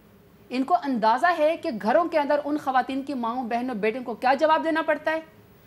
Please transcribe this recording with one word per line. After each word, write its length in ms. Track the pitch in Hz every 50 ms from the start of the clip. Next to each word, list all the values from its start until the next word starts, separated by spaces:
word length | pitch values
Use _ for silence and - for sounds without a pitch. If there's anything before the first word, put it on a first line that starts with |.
| - - - - - - - - - -
इनको 220 | 247 254 269 269 359
अंदाज़ा 560 | 339 - 277 262 226 196 220 226 254 320 349
है 280 | 349 320 302 302 330 320
कि 140 | - 330
घरों 340 | 233 208 185 214 254 320 349
के 120 | 339 339 311
अंदर 200 | 277 262 294 285
उन 200 | - 285 302 294
ख़वातीन 460 | - 277 262 254 247 254 269 269 269
की 100 | 269 285
माँओं, 360 | 254 233 226 233 262 254 214
बहनों, 300 | 233 233 247 262 247 202
बेटियों 240 | 190 220 220 262 247
को 100 | 254 226
क्या 200 | - - 247 269
जवाब 300 | 262 320 302 320 320 269
देना 180 | 320 311 320
पड़ता 300 | 311 311 302 294 302 311
है। 280 | 311 320 320 - - - - - - - -